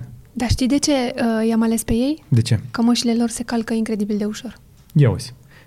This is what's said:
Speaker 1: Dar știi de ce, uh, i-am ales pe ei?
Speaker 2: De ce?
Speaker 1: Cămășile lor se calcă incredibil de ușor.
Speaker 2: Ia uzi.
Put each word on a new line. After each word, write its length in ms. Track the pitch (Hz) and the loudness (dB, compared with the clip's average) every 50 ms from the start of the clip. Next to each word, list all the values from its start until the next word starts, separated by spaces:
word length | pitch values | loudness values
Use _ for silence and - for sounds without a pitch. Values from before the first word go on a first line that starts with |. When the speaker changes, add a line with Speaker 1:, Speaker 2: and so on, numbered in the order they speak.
| - - - - - - - | -8 -12 -18 -20 -20 -12 -6
Speaker 1:
Dar 160 | - 247 220 | -2 0 0
știi 180 | - - 254 | 0 2 2
de 100 | 226 285 | 2 2
ce, 140 | 285 - 302 | 2 2 2
uh, 560 | 285 254 240 247 262 254 240 226 226 220 220 226 | 2 2 0 -2 -2 -2 0 0 0 2 2 2
i-am 140 | 226 226 226 | 2 2 2
ales 200 | 226 226 226 - | 2 0 0 0
pe 100 | - 226 | 0 0
ei? 300 | 233 254 285 311 - - | 0 0 0 -2 -4 -2
Speaker 2:
De 140 | - 131 113 | 0 2 2
ce? 180 | 113 - - - - - | 2 2 0 -2 -2 -4
Speaker 1:
Cămășile 440 | - 240 233 240 240 - - 233 226 | -2 0 2 2 2 2 2 0 0
lor 140 | 233 233 226 | 0 0 -2
se 140 | - - 240 | -2 -6 -6
calcă 300 | - 240 233 220 - 226 | -4 -4 -4 -2 -2 -2
incredibil 440 | 226 220 233 226 196 214 208 214 | -2 -2 -2 -2 -2 -2 -2 -2
de 80 | 202 208 | -2 -2
ușor. 320 | 208 214 - - 214 - - - - - - - - - | -4 -6 -8 -10 -14 -14 -16 -20 -20 -20 -20 -8 0 4
Speaker 2:
Ia 160 | 151 139 110 | 4 4 4
uzi. 240 | 92 - - - - - - - - - - | 2 0 -6 -12 -16 -20 -20 -20 -20 -20 -18